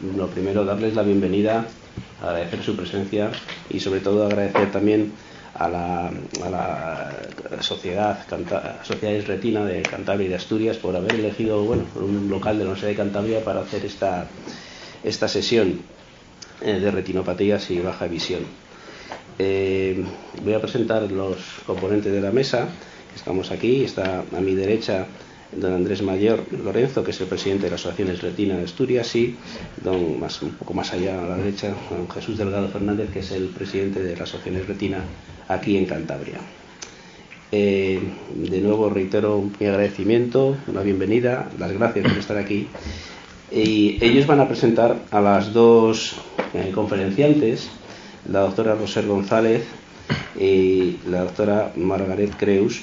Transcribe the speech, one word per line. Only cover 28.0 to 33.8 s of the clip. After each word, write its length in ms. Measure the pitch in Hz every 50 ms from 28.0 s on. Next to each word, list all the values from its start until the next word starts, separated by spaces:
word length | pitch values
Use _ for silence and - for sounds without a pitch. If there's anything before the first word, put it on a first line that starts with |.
| 104 95 90 87
Retina 360 | 90 90 85 104 104 98 95 87
de 80 | 90
Asturias, 500 | 87 - - 135 127 127 123 117 - -
y 220 | 117 117 117 117 - - - - - - - - -
don, 380 | - 92 92 92 87 82 73 62
más, 220 | 80 80 - -
un 100 | - 76
poco 220 | - - - - -
más 180 | - - -
allá 320 | - 92 90 95 95 92 87
a 40 | 87
la 80 | 90 92
derecha, 360 | 95 101 101 101 - 104 98 - - -
don 200 | 95 87 90 87
Jesús 280 | - 98 - - 110 104
Delgado 300 | 104 98 98 101 98 98
Fernández, 420 | 98 104 98 104 104 104 107 101 92
que 60 | 95
es 120 | 92 -
el 160 | 98 95 92 92
presidente 560 | - - 98 95 - 98